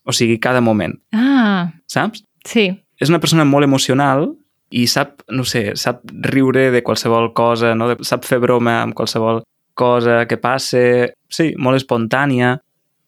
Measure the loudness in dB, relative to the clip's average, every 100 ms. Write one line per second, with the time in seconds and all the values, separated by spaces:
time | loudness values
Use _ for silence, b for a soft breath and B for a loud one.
0 | -6 0 0 0 0 2 2 0 -2 -8
1 | _ -2 2 2 2 0 -4 -8 -6 -4
2 | -4 -6 -18 _ -4 0 0 -2 _ -4
3 | 0 0 2 2 4 4 4 2 2 0
4 | 2 0 -2 -6 _ _ _ -2 0 0
5 | -4 -8 -8 -6 -4 -4 -4 -4 -4 -6
6 | -10 -8 -2 0 2 2 2 2 0 -2
7 | 0 0 0 0 0 2 0 0 -2 -4
8 | -4 -6 -2 0 2 2 0 -2 -4 -6
9 | -6 -2 -2 -2 -6 _ _ -2 0 2
10 | 2 0 0 -2 -2 -2 0 2 4 2
11 | 0 -6 _ -2 -2 0 0 0 0 -2
12 | 0 -2 0 2 0 -2 -8 _ _ _